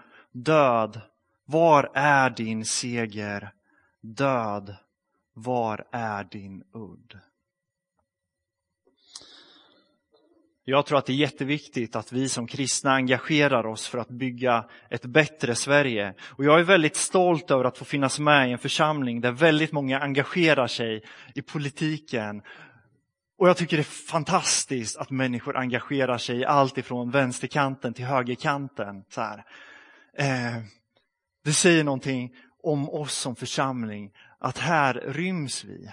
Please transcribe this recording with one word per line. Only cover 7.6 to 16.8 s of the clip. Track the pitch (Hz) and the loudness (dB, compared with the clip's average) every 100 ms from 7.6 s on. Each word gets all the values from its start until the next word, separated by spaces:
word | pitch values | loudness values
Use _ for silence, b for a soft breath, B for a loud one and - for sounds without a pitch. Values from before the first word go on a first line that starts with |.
| _ _ _ _ _ _ _ _ _ _ _ _ _ _ B B B B B B B B B B _ _ _ _ _ _ | _ _ _ _ _ _ _ _ _ _ _ _ _ _ B B B B B B B B B B _ _ _ _ _ _
Jag | - 135 143 | 0 0 2
tror | 143 | 0
att | 131 | 0
det | |
är | 135 | 0
jätteviktigt | 147 - 135 147 - 135 113 117 | 0 -2 -4 -4 -6 -6 -6 -6
att | 110 | -6
vi | 123 135 | -4 -4
som | 127 117 | -4 -6
kristna | 131 131 - 139 | -6 -4 -2 2
engagerar | 135 127 127 - 151 143 127 110 | 2 4 0 2 2 4 2 0
oss | 110 - | -6 -8
för | 123 | -8
att | 110 | -8
bygga | 120 131 123 123 117 107 B B | -6 -8 -2 2 2 0 B B
ett | 120 127 | -10 2
bättre | 123 147 - - 117 | 4 4 0 -4 -2
Sverige. | - 143 139 110 101 92 | 2 4 4 0 -4 -6
Och | - - 139 | -14 0 6
jag | 156 | 6
är | |
väldigt | 175 190 | 6 6